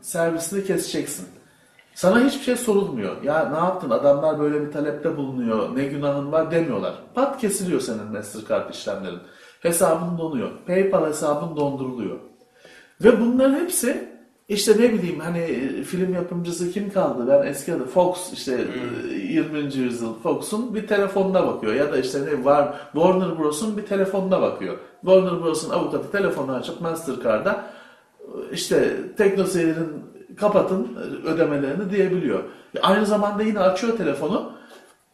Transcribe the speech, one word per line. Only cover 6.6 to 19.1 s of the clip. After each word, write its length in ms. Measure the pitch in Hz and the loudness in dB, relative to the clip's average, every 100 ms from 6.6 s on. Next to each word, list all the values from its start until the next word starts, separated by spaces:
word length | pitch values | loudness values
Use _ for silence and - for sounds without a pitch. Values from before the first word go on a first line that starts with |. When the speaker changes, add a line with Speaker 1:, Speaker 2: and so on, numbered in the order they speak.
| 160 104 90 - - | 0 -2 -4 -8 -8
Speaker 1:
Pat 260 | 247 269 - | -2 0 0
kesiliyor 400 | 208 - 180 139 | -2 -2 -2 -2
senin 320 | - 107 107 | -2 -6 -6
Mastercard 580 | 104 107 110 - 101 - | -8 -10 -12 -4 -2 -4
işlemlerin. 460 | - 107 95 95 87 - - - - | -8 -8 -6 -8 -12 -16 -20 -20 -4
Hesabın 580 | 170 170 175 165 175 170 | -2 2 2 2 -2 -4
donuyor. 320 | 160 135 98 - - | -4 -4 -6 -8 -2
PayPal 400 | 185 196 185 156 | 0 2 2 0
hesabın 500 | 151 156 147 165 147 | 0 0 0 -2 -2
donduruluyor. 640 | 143 131 127 120 95 - - _ _ _ - - - - | -2 -2 -6 -4 -6 -8 -14 _ _ _ -20 -20 -20 4
Ve 160 | 220 220 | 6 6
bunların 340 | 233 254 269 | 4 4 4
hepsi 540 | 285 359 - 240 - - - _ _ - | 2 0 -2 -2 -2 -8 -18 _ _ -6
işte 240 | 202 220 | -2 4
ne 200 | 208 240 | 6 6
bileyim 280 | 214 175 151 | 2 -2 -4
hani, 180 | 165 170 | -4 -4
e, 440 | 165 117 135 - | -2 -2 -4 -6
film 320 | - 180 185 | -4 -2 -2
yapımcısı 560 | 180 175 175 170 170 175 | -2 -4 -4 -4 -4 -4
kim 200 | 202 196 | -4 -2
kaldı? 360 | 190 143 123 120 | 0 0 0 4
Ben 180 | 143 135 | 4 4
eski 280 | 135 - | -4 -4
adı 100 | 165 123 | -4 0
Fox 460 | 185 180 180 - | 2 2 0 -8
işte, 240 | - - 123 | -10 -4 -2
Speaker 2:
Hmm. 520 | - 127 123 117 - | -2 -4 -6 -6 -6